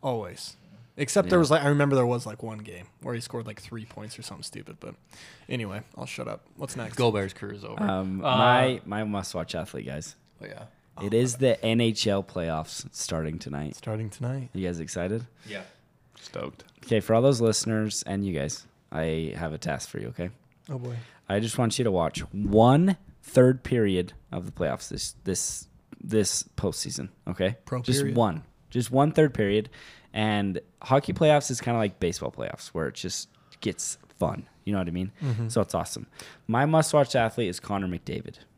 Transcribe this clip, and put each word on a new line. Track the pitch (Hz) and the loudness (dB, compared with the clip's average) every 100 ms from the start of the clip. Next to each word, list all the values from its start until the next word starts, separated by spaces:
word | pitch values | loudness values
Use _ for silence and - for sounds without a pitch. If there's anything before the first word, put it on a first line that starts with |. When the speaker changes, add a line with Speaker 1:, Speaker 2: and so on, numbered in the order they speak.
Speaker 1:
Always. | 143 120 95 90 - - - - - - | -2 -4 -6 -12 -16 -16 -20 -20 -20 -6
Except | 143 - 180 | 0 2 4
there | 180 | 6
Speaker 2:
Yeah. | |
Speaker 1:
was, | 151 | 6
like, | 156 | 4
I | 143 | 4
remember | 143 143 | 4 4
there | 135 | 4
was, | 120 123 117 | 4 0 -4
like, | 104 | -10
one | 117 110 | -12 -12
game | 104 90 90 _ | -14 -16 -18 _
where | - | -8
he | 120 | -8
scored, | 117 117 113 | -8 -10 -10
like, | 104 | -14
three | - 117 | -14 -14
points | 110 - 107 - | -14 -14 -16 -14
or | |
something | 113 - | -14 -14
stupid. | - - - - | -14 -14 -16 -16
But | - - _ - - - - | -16 -18 _ -20 -20 -20 -10
anyway, | 127 110 98 - - | -8 -6 -10 -14 -14
I'll | |
shut | 131 - 123 | -12 -10 -10
up. | 104 _ - | -10 _ -14
What's | 139 | -12
next? | - 117 120 | -10 -10 2
Speaker 3:
Gobert's | 120 104 98 | 2 4 -2
career | - 101 | -6 -12
is | 104 | -12
over. | 104 107 | -12 -4
Speaker 2:
Um, | - 95 95 95 | -2 0 -2 -2
Speaker 3:
Uh, | 143 127 | 2 4
Speaker 2:
my, | 127 127 131 123 | 6 6 4 0
my | - 104 | -4 -4
must-watch | 107 104 92 90 85 | -2 -4 -4 -6 -6
athlete, | 87 80 69 55 | -6 -6 -8 -8
guys. | 71 82 - _ _ | -10 -10 -16 _ _
Speaker 3:
Oh, | 101 | -16
yeah. | 101 117 _ _ - | -16 -18 _ _ -8
Speaker 2:
It | 101 | 0
is | 110 123 120 | 2 2 2
the | 131 113 | 2 2
N | 113 113 | 2 4
H | 117 107 113 | 4 2 2
L | 98 | 0
playoffs | 95 - 82 80 78 - - | -2 -6 -4 -4 -4 -10 -12
starting | - - 82 78 80 | -10 -6 -4 -4 -6
tonight. | - 71 73 - | -8 -8 -8 -8
Speaker 1:
Starting | - 110 110 | -8 -6 -6
tonight. | - 123 135 123 | -6 -6 -6 -8
Speaker 2:
You | - 92 | -6 -4
guys | 87 | -4
excited? | 80 - 90 110 120 _ 110 | -6 -4 -4 -4 -6 _ -14
Speaker 3:
Yeah. | 101 92 _ _ _ _ - | -12 -14 _ _ _ _ -20
Speaker 4:
Stoked. | - - - - - _ | -14 -10 -10 -12 -20 _
Speaker 2:
Okay, | - 110 | 0 0
for | - | 4
all | 113 | 6
those | 131 131 | 6 6
listeners | 113 107 - 110 107 - | 4 2 0 0 0 -4
and | - 98 101 | -4 -2 -2
you | 82 | -2
guys, | 71 - - _ _ | -4 -6 -16 _ _
I | - 80 80 80 50 | -4 -2 -2 -4 -4
have | 82 | -6
a | 76 | -6
task | - 67 - | -6 -6 -6
for | - | -10
you, | 57 | -10
okay? | - 87 - _ _ - | -6 -8 -8 _ _ -12
Speaker 1:
Oh, | 135 | -10
boy. | 123 120 117 - _ | -8 -10 -12 -20 _
Speaker 2:
I | 196 | 0
just | 113 - | 0 0
want | 120 - | 0 2
you | |
to | 117 | 2
watch | 92 80 - - | 2 2 -2 -10
one | 98 104 101 117 139 185 190 - - | -4 4 8 10 10 6 2 -4 -20
third | - - 127 131 | 2 8 8 6
period | - 127 104 92 90 - _ | 0 2 2 2 0 -6 _
of | - 87 | -8 -8
the | |
playoffs | - 85 65 - | -4 -2 -2 -6
this, | - - - | -8 -8 -8
this, | - 90 - - - - _ - | -4 -2 -4 -8 -14 -20 _ -16
this | - 110 98 - - - | -2 2 2 0 -6 -4
postseason, | 98 - - - - _ - | -4 -2 -8 -8 -10 _ -10
okay? | 87 95 120 | 0 0 0
Speaker 1:
Pro | - 123 | -8 -6
Speaker 2:
Just | 120 123 | 0 0
Speaker 1:
period. | 107 117 | 2 2
Speaker 2:
one. | 110 80 - _ _ | 2 2 -8 _ _
Just | 123 120 | -4 0
one | 127 147 | 4 4
third | 156 156 | 6 4
period. | 123 104 104 107 - - - _ | 4 2 2 0 -10 -20 -20 _
And | - 107 104 101 90 - _ | -2 0 2 0 -4 -8 _
hockey | - 135 - | 2 2 2
playoffs | 87 156 147 - | 2 6 6 2
is | 127 | -4
kinda | - 120 | -2 0
like | 104 - | 0 0
baseball | 87 85 69 | -2 -2 -8
playoffs, | - 53 - - | -8 -10 -10 -10
where | 82 76 | -6 -6
it | |
just | - 90 - - _ _ - | -6 -8 -8 -10 _ _ -8
gets | 110 87 - - _ _ | -6 -4 -8 -8 _ _
fun. | - - - _ | -4 -4 -12 _
You | - | -4
know | 101 | -2
what | 87 | -2
I | |
mean? | 85 92 - | -4 -6 -6
Speaker 1:
Mm-hmm. | 143 113 117 | -4 -2 -2
Speaker 2:
So | 117 | 0
it's | 98 | 0
awesome. | 92 - - - - - - - | -2 -4 -8 -12 -18 -20 -20 -2
My | 113 143 | 2 4
must-watch | 160 151 151 139 135 | 4 4 4 4 2
athlete | 113 - 110 | 0 0 -2
is | 92 | -4
Connor | - 101 95 | -4 -4 -2
McDavid. | 85 - - - - - | -6 -6 -8 -8 -16 -20